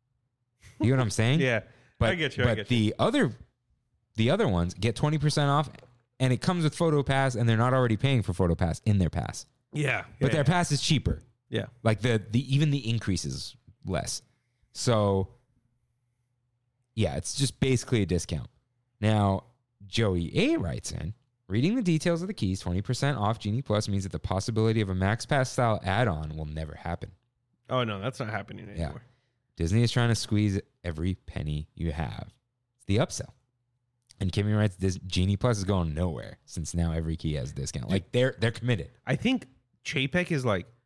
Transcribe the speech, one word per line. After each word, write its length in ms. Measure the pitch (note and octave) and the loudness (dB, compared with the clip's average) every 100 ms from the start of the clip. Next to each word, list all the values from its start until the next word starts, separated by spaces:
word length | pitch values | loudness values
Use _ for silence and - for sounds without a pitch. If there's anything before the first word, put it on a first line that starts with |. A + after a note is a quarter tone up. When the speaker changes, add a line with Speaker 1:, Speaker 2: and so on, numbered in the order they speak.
| _ _ _ _ _ _ - - | _ _ _ _ _ _ -20 -2
Speaker 1:
You 100 | A2+ | 2
know 60 | C3 | 2
what 60 | |
I'm 60 | A2 | 2
saying? 280 | - A2+ D3+ | 0 2 2
Speaker 2:
<laughs> 80 | C3 | 2
Yeah. 140 | A2 - - _ _ | 0 -4 -14 _ _
Speaker 1:
But, 120 | F3+ | 0
Speaker 2:
I 40 | F3+ | 2
get 220 | D3+ - | -2 0
you, 60 | |
I 40 | B2 | 2
Speaker 1:
but 80 | G#2+ | 0
Speaker 2:
get 100 | G2+ | 2
Speaker 1:
the 80 | A#2+ | 2
Speaker 2:
you. 180 | G#2+ - | 2 2
Speaker 1:
other, 320 | F3 C#4 D#3 A2 - _ _ _ _ _ _ - | 2 2 0 -2 -16 _ _ _ _ _ _ 0
the 120 | A2+ | 2
other 180 | G3+ F3+ | 4 2
ones 280 | F2 F2 - | 2 0 0
get 200 | A#2 - | -2 0
twenty 220 | D3 D#3 | 0 2
percent 320 | D3 D#3 C#3+ | 0 2 2
off, 180 | C#3+ D3+ - - _ _ - | 2 0 -8 -20 _ _ -2
and 120 | C3 | 0
it 100 | B2 | 2
comes 220 | - F3+ | 2 2
with 120 | D#3 - | 0 2
PhotoPass, 580 | E3 D3 C3+ C3+ C3+ A#2+ | 2 2 2 2 2 2
and 140 | A#2 | 2
they're 80 | A2+ | 4
not 160 | B2 | 4
already 240 | C3 B2 G#2+ | 4 2 2
paying 240 | C3+ B2+ | 2 2
for 120 | - | 0
PhotoPass 480 | E2+ F2 E2 E2+ - G#2+ | 0 2 2 0 0 2
in 140 | G2 | 2
their 100 | E2+ | 2
pass. 380 | E2 A1 - - _ _ | 0 -6 -10 -16 _ _
Speaker 2:
Yeah, 300 | D3 C#3 G#2+ - - | -2 0 0 -4 -2
Speaker 1:
But 80 | C3+ | 0
Speaker 2:
yeah, 40 | |
Speaker 1:
their 60 | D#3+ | 2
Speaker 2:
yeah. 20 | C#3+ | 4
Speaker 1:
pass 180 | F3 F3 | 2 2
is 80 | C#3+ | 0
cheaper. 420 | - C#3 - C#2 - _ _ | 2 2 2 -4 -8 _ _
Speaker 2:
Yeah. 160 | A2+ - - | -6 -6 -2
Speaker 1:
Like, 200 | A2+ A2+ | 0 2
the, 200 | B2+ A2+ G2 | 2 0 2
the, 220 | A2+ C3 C3+ | 0 2 2
even 140 | D#3 | 2
the 160 | C#3 A2 | 2 0
increase 360 | A2+ - F2+ D2 | -2 -2 -2 -4
is 300 | C2 - - - - G2 | -8 -10 -16 -20 -14 -6
less. 360 | E2 - - - _ _ _ _ | -4 -4 -8 -12 _ _ _ _
So, 560 | - B2+ A2+ G2+ G2 F#2 - _ _ _ _ _ _ _ _ _ _ _ _ _ _ _ A2 | -4 0 4 4 2 0 -8 _ _ _ _ _ _ _ _ _ _ _ _ _ _ _ -2
yeah, 200 | F2+ C#2 | -2 -2
it's 200 | - - | -6 -2
just 240 | C#3 - | -2 0
basically 420 | C3+ B2 - A#2 | 0 2 2 0
a 40 | F2+ | 2
discount. 420 | F2 - D#2 - _ _ _ _ _ | 0 -2 -6 -8 _ _ _ _ _
Now, 440 | G#2+ G#2+ G2+ F#2+ - _ _ _ G2+ | 2 4 2 0 -4 _ _ _ -6
Joey 460 | A#2 G#2+ F2+ E2+ D3 | 0 2 2 0 0
A 200 | C4 E4 | 2 0
writes 340 | E2 G#2 - | -2 -6 -8
in, 220 | - D#2 - _ _ - | -8 -8 -10 _ _ -4
"Reading 280 | G2+ D#3+ B3+ | 0 2 2
the 60 | |
details 400 | F#3 D#3+ F3+ E3 | 2 2 2 -2
of 60 | F#3+ | -4
the 60 | |
keys, 260 | - G2 F#2+ | -4 -2 -2
twenty 220 | G2 F2+ | -2 -2
percent 360 | G#2 B2 C#3 B2 | -2 -2 0 0
off 220 | G2+ A2+ | 0 -2
Genie 220 | G2+ A#2 | -2 -2
Plus 260 | - G#2 G#2+ | 0 0 0
means 160 | G2 | -2
that 80 | F#2+ | -2
the 80 | E2 | -6
possibility 640 | - F#2+ - A2 A2 A2 | -4 -2 -2 0 2 2
of 80 | F#2+ | 0
a 60 | F#2 | 0
Max 300 | F#2+ G#2+ - | 0 0 0
Pass 260 | C#3+ B2+ | 0 0
style 280 | - A#2+ G#2+ | 0 0 0
add-on 520 | G2 G2+ A#2+ D#2 D2+ D2+ | 0 0 0 0 -4 -6
will 100 | D2+ | -6
never 300 | D#2 D#2 D2+ | -6 -8 -8
happen." 360 | E2+ F2 - - _ _ _ _ - | -8 -8 -8 -16 _ _ _ _ -6
Speaker 2:
Oh, 140 | B2+ | -4
no, 160 | A#2 G2+ | -2 -4
that's 200 | A#2 C3 | -8 -6
not 100 | A2 | -6
happening 380 | G#2+ G2+ G2 F#2+ | -6 -8 -12 -12
Speaker 1:
Yeah. 60 | G2+ | -8
Speaker 2:
anymore. 180 | D#2 D2+ - _ _ _ _ - | -8 -8 -18 _ _ _ _ -4
Speaker 1:
Disney 260 | E2 A2 | 0 2
is 80 | A#2+ | 2
trying 180 | B2+ A#2 | 2 2
to 60 | A2 | 0
squeeze 440 | - G#2 G#2 F#2+ - _ | 0 2 2 0 -4 _
every 320 | F2 D#2+ F2+ F2+ | -8 -4 -2 -4
penny 520 | - - D2+ D2+ D2+ - | -6 -8 -4 -4 -8 -6
you 160 | E2 | -4
have. 380 | D2 C2+ - - - _ _ _ _ | -4 -6 -8 -12 -18 _ _ _ _
It's 80 | - | -2
the 120 | G2+ | 0
upsell. 340 | - - - _ _ _ _ _ _ _ _ _ | 0 -4 -10 _ _ _ _ _ _ _ _ _
And 120 | F#2 | -2
Kimmy 240 | G#2 G#2 G#2+ | 0 2 2
writes, 180 | G#2+ F#2 | 2 2
"Dis-, 240 | F#2+ F2+ F#2 | -2 -2 -4
Genie 300 | F#2 F#2+ G2 | 0 2 2
Plus 200 | B2 G#2 | 0 0
is 40 | |
going 300 | F#2+ G2 D#2+ | 0 0 0
nowhere 440 | D2+ F2+ B1+ A1 - _ | 0 -2 -4 -10 -16 _
since 280 | - D2+ F2 | -10 -4 -2
now 160 | E2+ | 0
every 240 | E2 D#2+ D#2 | 0 -2 -4
key 180 | D#2+ D2 | -2 -4
has 160 | C2+ | -4
a 40 | C#2 | -6
discount." 300 | C2+ - A#1 | -8 -8 -2
Speaker 2:
Dude. 40 | |
Speaker 1:
Like, 180 | F#2+ - | -2 0
they're, 240 | B2 C3 - | 0 0 0
they're 120 | A#2 | -2
committed. 380 | - A#2+ G#2+ - - - | -2 -2 -2 -4 -12 -4
Speaker 2:
I 100 | C3 | -2
think 320 | A#3+ B3+ - _ _ _ - | 0 0 -2 _ _ _ -6
Chapek 460 | D3+ C3+ F3+ F3 | -4 -2 -2 0
is, 120 | D3+ B2+ | 0 0
like, 220 | F#2+ - _ | 0 -4 _